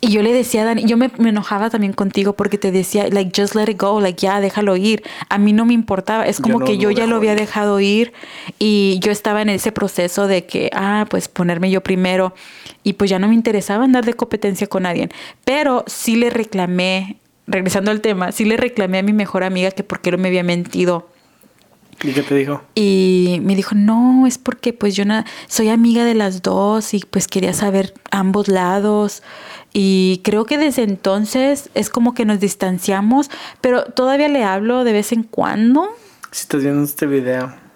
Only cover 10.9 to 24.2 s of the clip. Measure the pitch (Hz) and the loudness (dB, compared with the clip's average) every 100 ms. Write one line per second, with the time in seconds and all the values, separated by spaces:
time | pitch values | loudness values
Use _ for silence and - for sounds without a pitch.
10.9 | 202 208 196 - - 175 170 190 190 185 | -2 -2 -4 -6 -4 -2 0 0 -2 0
11.9 | 185 185 185 185 185 - - - - - | 0 0 0 -2 -4 -20 -20 -20 -6 -6
12.9 | 190 202 190 202 226 226 208 180 208 262 | 0 0 2 2 2 2 -2 -2 0 2
13.9 | 254 233 240 233 214 208 190 202 196 185 | 2 2 -2 -4 -2 -2 -2 -4 -4 -2
14.9 | 170 180 - - - - 277 302 247 - | -4 -6 -8 -20 -8 -2 0 0 0 -4
15.9 | - - 233 240 240 220 196 180 180 185 | -6 -2 2 2 0 -4 -2 -2 0 0
16.9 | 185 190 208 _ _ - 208 185 196 196 | -2 -4 -12 _ _ -6 -4 0 -2 -2
17.9 | 214 214 196 180 - 214 226 247 240 190 | -2 -2 -2 -4 -2 0 2 0 -2 -2
18.9 | 185 202 214 196 190 185 185 185 190 196 | 0 0 0 0 -2 -2 0 -2 -2 -8
19.9 | - - 180 185 180 175 175 175 180 180 | -4 -2 -2 0 0 0 -2 -4 -2 0
20.9 | 175 - _ _ _ _ _ _ _ _ | 0 -4 _ _ _ _ _ _ _ _
21.9 | - 147 135 139 139 139 143 - - 202 | -8 -4 -2 0 0 0 -4 -6 0 2
22.9 | 190 185 185 180 175 185 196 190 208 202 | 4 4 4 2 0 0 0 0 2 4
23.9 | 226 247 254 | 4 4 6